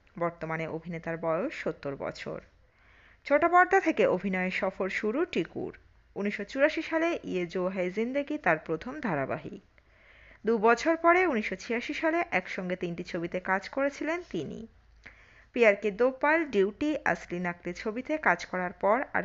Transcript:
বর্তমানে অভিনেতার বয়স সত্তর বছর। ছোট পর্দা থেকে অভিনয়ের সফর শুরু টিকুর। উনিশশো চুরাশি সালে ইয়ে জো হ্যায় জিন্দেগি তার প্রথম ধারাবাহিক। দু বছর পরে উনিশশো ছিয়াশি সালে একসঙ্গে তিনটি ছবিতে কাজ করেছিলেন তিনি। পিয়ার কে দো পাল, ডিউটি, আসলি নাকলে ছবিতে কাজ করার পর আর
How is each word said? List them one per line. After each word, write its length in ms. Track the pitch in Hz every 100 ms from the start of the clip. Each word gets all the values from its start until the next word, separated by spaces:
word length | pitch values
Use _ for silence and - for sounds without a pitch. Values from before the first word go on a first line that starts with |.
| _ -
বর্তমানে 500 | 170 170 160 160 160
অভিনেতার 500 | 160 170 165 165 165
বয়স 340 | 170 160 254
সত্তর 400 | - - 160 143 139
বছর। 420 | - - - 156 - _ _ _ _ - - _ -
ছোট 160 | 285
পর্দা 340 | 330 359 359 381
থেকে 240 | 330 262 196
অভিনয়ের 480 | 185 196 185 185 -
সফর 280 | 190 - 190
শুরু 320 | - 214 254
টিকুর। 480 | 349 214 160 - 151 - - _ _ -
উনিশশো 280 | 202 202
চুরাশি 380 | 202 269 294 302
সালে 260 | 311 320 330 311
ইয়ে 200 | 185 180 175
জো 160 | 185 180
হ্যায় 220 | 190 180
জিন্দেগি 460 | 190 233 277 285 302
তার 200 | 185 156
প্রথম 360 | - 160 - 302
ধারাবাহিক। 600 | 247 147 131 113 - - - _ _ _ - - - -
দু 100 | 208 226
বছর 360 | 220 233 302 330
পরে 240 | 339 359 370
উনিশশো 300 | 240 214 190
ছিয়াশি 380 | - 233 247
সালে 240 | 294 320 339 339
একসঙ্গে 460 | 185 - - 185 180
তিনটি 280 | 175 170
ছবিতে 340 | 180 180 170 185
কাজ 220 | 185 190 -
করেছিলেন 500 | - 277 277 330 339 349
তিনি। 300 | 175 135 - 226 _ _ - - - - - _ 254
পিয়ার 200 | 226 202
কে 140 | 214
দো 160 | 196 247
পাল, 280 | 262 294 320
ডিউটি, 460 | 302 208 190 208 302 302
আসলি 340 | - 175 - 175
নাকলে 320 | 180 175 175
ছবিতে 380 | 175 220 214 247 302
কাজ 220 | 311 175 -
করার 260 | 185 180
পর 260 | - 196 233 294
আর 120 | 196